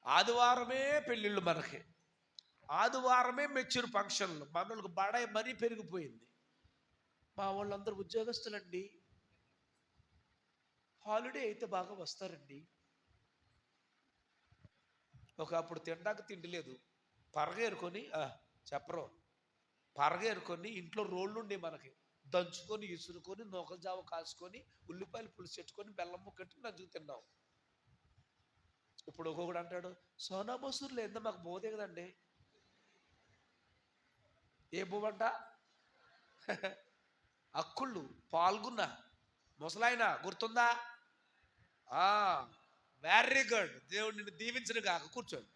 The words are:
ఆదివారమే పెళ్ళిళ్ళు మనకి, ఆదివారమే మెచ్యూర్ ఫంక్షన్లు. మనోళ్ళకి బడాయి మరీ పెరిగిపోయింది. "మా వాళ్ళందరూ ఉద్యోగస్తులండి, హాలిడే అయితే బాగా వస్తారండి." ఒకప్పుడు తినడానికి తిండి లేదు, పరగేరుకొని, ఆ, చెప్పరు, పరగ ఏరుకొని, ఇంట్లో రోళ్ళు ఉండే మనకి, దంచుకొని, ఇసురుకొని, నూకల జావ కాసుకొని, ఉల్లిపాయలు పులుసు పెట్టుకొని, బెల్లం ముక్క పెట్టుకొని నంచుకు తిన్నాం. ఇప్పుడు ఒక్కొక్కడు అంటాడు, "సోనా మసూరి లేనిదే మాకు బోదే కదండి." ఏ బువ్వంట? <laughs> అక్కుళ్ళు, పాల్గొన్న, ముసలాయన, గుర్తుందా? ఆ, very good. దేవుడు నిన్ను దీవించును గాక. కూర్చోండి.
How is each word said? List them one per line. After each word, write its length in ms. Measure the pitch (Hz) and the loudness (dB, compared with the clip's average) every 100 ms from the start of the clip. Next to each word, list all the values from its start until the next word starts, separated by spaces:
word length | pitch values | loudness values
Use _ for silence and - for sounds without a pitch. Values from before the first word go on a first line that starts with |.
| - | 8
ఆదివారమే 920 | 151 208 240 240 247 240 262 277 294 | 8 8 8 6 6 2 0 2 2
పెళ్ళిళ్ళు 400 | 294 233 208 202 | 2 0 2 2
మనకి, 440 | 175 160 - 135 - _ _ _ _ - _ _ - | 2 0 -2 -10 -14 _ _ _ _ -20 _ _ -4
ఆదివారమే 760 | 156 226 262 254 247 247 247 285 | 4 4 4 6 6 6 4 2
మెచ్యూర్ 400 | 277 240 247 240 | 2 2 2 4
ఫంక్షన్లు. 600 | 208 202 - 190 156 143 | 2 2 0 0 -2 -4
మనోళ్ళకి 380 | 170 190 226 190 | -2 -2 -4 -6
బడాయి 380 | 175 196 233 240 | 0 2 2 2
మరీ 260 | 214 220 | 0 -2
పెరిగిపోయింది. 680 | 247 233 226 180 180 147 113 - _ _ _ _ _ _ _ _ _ _ - | 0 0 -2 -6 -6 -6 -12 -20 _ _ _ _ _ _ _ _ _ _ -4
"మా 120 | 196 | -2
వాళ్ళందరూ 440 | 196 202 202 202 | -2 -2 -4 -4
ఉద్యోగస్తులండి, 1040 | 202 196 226 220 240 226 208 180 180 196 - _ - _ _ _ _ _ _ _ _ _ _ _ _ _ _ _ _ _ _ 208 | -6 -4 -2 -2 -4 -6 -8 -6 -8 -8 -14 _ -20 _ _ _ _ _ _ _ _ _ _ _ _ _ _ _ _ _ _ 0
హాలిడే 340 | 214 247 277 | 0 0 -2
అయితే 260 | 247 208 220 | -4 -4 -2
బాగా 280 | 185 180 | -2 -4
వస్తారండి." 760 | 202 160 - 190 165 139 143 165 _ _ _ _ _ _ _ _ _ _ _ _ _ _ _ _ _ _ _ - _ _ _ _ - - - | -8 -10 -8 -10 -10 -16 -20 -20 _ _ _ _ _ _ _ _ _ _ _ _ _ _ _ _ _ _ _ -20 _ _ _ _ -20 -20 -10
ఒకప్పుడు 400 | 156 165 160 165 | -2 -2 -2 -6
తినడానికి 500 | - 165 185 214 214 | -6 -4 -4 -4 -8
తిండి 200 | 196 170 | -12 -8
లేదు, 300 | 175 135 127 _ _ _ _ _ 151 | -8 -10 -16 _ _ _ _ _ -2
పరగేరుకొని, 760 | 160 185 226 190 175 190 - | -2 0 -2 0 -6 -6 -4
ఆ, 160 | 156 135 - _ _ - | -2 -2 -6 _ _ -8
చెప్పరు, 520 | 143 - 170 131 - _ _ _ _ _ _ _ - | -8 -6 -8 -8 -14 _ _ _ _ _ _ _ 4
పరగ 260 | 147 175 | 4 6
ఏరుకొని, 440 | 226 196 175 170 196 | 2 0 -4 -6 -6
ఇంట్లో 360 | 214 165 - | -8 -6 -2
రోళ్ళు 360 | 202 180 196 214 | -2 0 -2 -2
ఉండే 160 | 214 196 | -6 -4
మనకి, 360 | 165 160 135 _ _ _ 139 | -6 -8 -16 _ _ _ 2
దంచుకొని, 600 | 180 175 - - 214 208 | 2 2 -6 -8 -8 -6
ఇసురుకొని, 580 | 170 - 175 165 196 | -8 -10 -14 -12 -12
నూకల 320 | 220 185 160 180 | -8 -8 -8 -8
జావ 240 | 180 185 | -6 -6
కాసుకొని, 640 | 185 - 165 - 180 220 254 _ - | -6 -8 -8 -12 -14 -16 -20 _ -14
ఉల్లిపాయలు 380 | 175 196 226 220 | -12 -10 -10 -12
పులుసు 280 | - 180 - | -16 -14 -14
పెట్టుకొని, 340 | 175 - 208 | -14 -14 -12
బెల్లం 340 | 190 175 180 | -8 -8 -8
ముక్క 140 | 196 - | -16 -16
పెట్టుకొని 340 | 185 311 240 | -16 -12 -14
నంచుకు 200 | 175 185 | -12 -14
తిన్నాం. 280 | 170 151 127 - _ _ _ _ _ _ _ _ _ _ _ _ _ _ _ _ - - | -14 -12 -14 -16 _ _ _ _ _ _ _ _ _ _ _ _ _ _ _ _ -20 -18
ఇప్పుడు 220 | - 160 | -6 -4
ఒక్కొక్కడు 280 | 156 175 175 | -2 -2 -4
అంటాడు, 380 | 170 180 180 180 _ _ | -4 -8 -8 -14 _ _
"సోనా 380 | - 190 208 247 | -6 -4 -4 -4
మసూరి 380 | 269 - 277 | -4 -6 -4
లేనిదే 240 | 247 214 208 | -4 -4 -4
మాకు 180 | 220 185 | -6 -6
బోదే 340 | 170 180 220 | -8 -6 -6
కదండి." 460 | 220 202 170 180 - _ _ _ _ _ _ _ _ _ _ _ _ _ _ _ _ _ _ _ _ _ _ _ _ _ | -6 -8 -10 -14 -16 _ _ _ _ _ _ _ _ _ _ _ _ _ _ _ _ _ _ _ _ _ _ _ _ _
ఏ 80 | 170 | -4
బువ్వంట? 400 | 185 202 214 202 220 - - - _ _ _ _ - _ _ _ - | -2 -2 -4 0 0 0 -10 -20 _ _ _ _ -20 _ _ _ -6
<laughs> 280 | - 95 - _ _ _ _ _ _ _ | -4 -4 -8 _ _ _ _ _ _ _
అక్కుళ్ళు, 560 | 143 165 - 262 208 135 113 _ | -4 -4 -4 -4 -4 -10 -14 _
పాల్గొన్న, 640 | 165 175 214 220 226 165 120 - _ _ _ _ _ | 4 6 4 -2 0 -2 -2 -18 _ _ _ _ _
ముసలాయన, 580 | 156 190 233 240 220 147 170 | -8 2 4 6 4 4 -2
గుర్తుందా? 500 | 180 226 233 240 240 233 - _ _ _ _ _ _ _ _ - | -2 0 6 6 4 -2 -14 _ _ _ _ _ _ _ _ -4
ఆ, 560 | 135 190 208 202 160 120 - _ _ _ _ | 4 6 6 4 2 -2 -14 _ _ _ _
very 440 | 156 202 247 269 233 | 8 8 10 6 6
good. 280 | 226 170 127 - | 4 2 -4 -6
దేవుడు 260 | 190 220 208 | -2 -2 -4
నిన్ను 200 | 202 170 | -10 -4
దీవించును 440 | 226 240 233 233 | -2 -2 -2 0
గాక. 260 | 196 170 151 | 2 2 0
కూర్చోండి. 420 | 247 - 147 110 | -8 -6 -8 -10